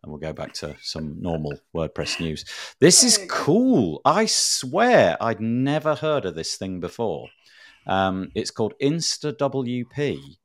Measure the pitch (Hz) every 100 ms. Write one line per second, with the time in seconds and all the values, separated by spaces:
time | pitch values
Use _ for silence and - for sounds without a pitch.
0 | - 73 78 76 80 - 78 73 - -
1 | 78 76 90 82 76 71 _ 85 80 -
2 | 76 - 82 76 - - - - 147 180
3 | 247 214 190 - - 185 262 220 95 76
4 | - 170 220 - - - 131 156 240 220
5 | 98 80 113 110 113 120 135 151 156 147
6 | 156 147 95 80 80 - 98 92 85 -
7 | 113 76 60 _ _ - - _ - 95
8 | 95 92 92 - - - 107 - 139 165
9 | 160 - 151 - 139 139 123 123 120 -
10 | 143 78 139 -